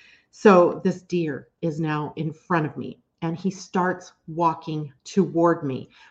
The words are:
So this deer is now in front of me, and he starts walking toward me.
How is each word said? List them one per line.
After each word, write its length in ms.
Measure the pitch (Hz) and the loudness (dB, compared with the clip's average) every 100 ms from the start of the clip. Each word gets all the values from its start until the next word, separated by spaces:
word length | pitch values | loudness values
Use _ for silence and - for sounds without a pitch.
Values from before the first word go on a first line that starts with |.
| _ _ _ | _ _ _
So 500 | - 220 185 170 - | 4 8 8 6 2
this 200 | 185 - | -2 -4
deer 460 | - 175 160 139 - _ | -4 -4 -2 -6 -12 _
is 180 | 170 151 | -6 -4
now 320 | 160 151 147 - | -4 -4 -6 -6
in 180 | 156 | -8
front 320 | 151 - 170 151 | -8 -4 -2 -2
of 100 | 127 | -6
me, 240 | - - _ _ | -12 -14 _ _
and 160 | 165 165 | -6 -4
he 140 | 190 | -6
starts 640 | 185 - 202 180 180 - _ - | -6 -6 -2 -2 -4 -10 _ -12
walking 640 | 160 170 160 - 151 151 - | -2 -2 -2 -6 -8 -8 -14
toward 600 | - - 165 160 170 165 | -4 0 0 2 2 2
me. 280 | 147 127 - _ - | -2 -8 -10 _ -20